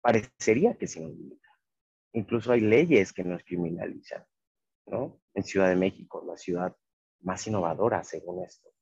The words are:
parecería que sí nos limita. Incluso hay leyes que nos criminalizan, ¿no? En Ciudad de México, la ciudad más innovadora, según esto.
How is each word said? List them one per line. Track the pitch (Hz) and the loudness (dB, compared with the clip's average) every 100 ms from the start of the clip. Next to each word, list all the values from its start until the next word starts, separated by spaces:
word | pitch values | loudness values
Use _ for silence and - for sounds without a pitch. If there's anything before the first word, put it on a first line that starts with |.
parecería | 120 113 107 _ - 113 214 233 | 4 2 0 _ 2 4 4 0
que | 98 | -10
sí | - | -10
nos | 80 80 | -14 -14
limita. | - - _ _ _ _ _ _ _ | -18 -20 _ _ _ _ _ _ _
Incluso | 117 107 117 110 | -8 -2 -4 2
hay | 120 | 4
leyes | 107 113 170 131 95 | 6 4 6 4 4
que | - | -2
nos | 87 87 | -6 -6
criminalizan, | - 87 85 85 50 - - - _ _ _ _ _ _ - | -6 -4 -4 -4 -8 -10 -12 -14 _ _ _ _ _ _ -8
¿no? | 110 139 - _ | -6 -6 -10 _
En | 98 | -8
Ciudad | 98 98 95 | -4 2 2
de | 90 | 4
México, | 92 - - - 87 | 2 -2 -16 -14 -12
la | 85 | -12
ciudad | - 87 90 - _ _ _ _ | -6 -4 -4 -8 _ _ _ _
más | 90 92 - | -8 -8 -4
innovadora, | 107 85 80 107 104 | -2 -2 0 0 0
según | 80 80 85 90 | -4 -10 -8 -10
esto. | 76 - _ _ | -10 -14 _ _